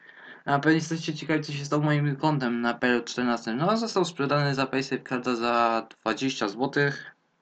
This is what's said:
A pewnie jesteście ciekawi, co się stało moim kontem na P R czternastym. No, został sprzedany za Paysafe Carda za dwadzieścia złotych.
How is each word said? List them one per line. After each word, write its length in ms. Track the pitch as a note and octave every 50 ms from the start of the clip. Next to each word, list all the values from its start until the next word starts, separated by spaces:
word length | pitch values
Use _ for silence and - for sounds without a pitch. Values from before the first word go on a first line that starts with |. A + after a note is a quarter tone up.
| - - - - - - - - -
A 140 | C#3+ C#3+ C#3
pewnie 180 | C#3+ D#3 D#3+
jesteście 380 | E3 D#3 - E3 D#3+ - E3 D3+
ciekawi, 300 | - D3 D#3 D#3 D3+ D3+
co 80 | -
się 120 | C#3+ C#3+ C#3+
stało 180 | - D3 D3+
moim 340 | D3+ D3+ D3 D3 D3 D3 C3+
kontem 440 | C#3 D#3+ D#3 D3+ B2+ B2+ A#2 A#2+ A#2+
na 140 | A#2+ A#2+ A#2+
P 120 | - B2
R 180 | B2 B2 A#2+ A#2+
czternastym. 520 | - - B2+ B2+ A#2+ A#2+ A#2 - A2+ A2+
No, 200 | C3+ E3 G3+ A3+
został 280 | A3+ A#3 G#3+ - F#3+ E3+
sprzedany 500 | E3+ - - C#3+ C3+ C#3+ D3 C#3+ C#3+ C#3
za 120 | C#3 C3
Paysafe 360 | - C3 C3+ C3+ - C3+ C3
Carda 340 | - - C3 B2 A#2+ B2+ A#2+
za 500 | A2+ A#2+ A#2+ A#2+ A#2+ A#2 A#2 A2+ A2+ A2+ - - _
dwadzieścia 480 | - A2 G#2+ - C3 C3 - - A2+ G2+
złotych. 680 | G2+ A#2 C3+ C#3 - C#3+ C#3+ C#3+ C#3 - - - - _ _ _ _ _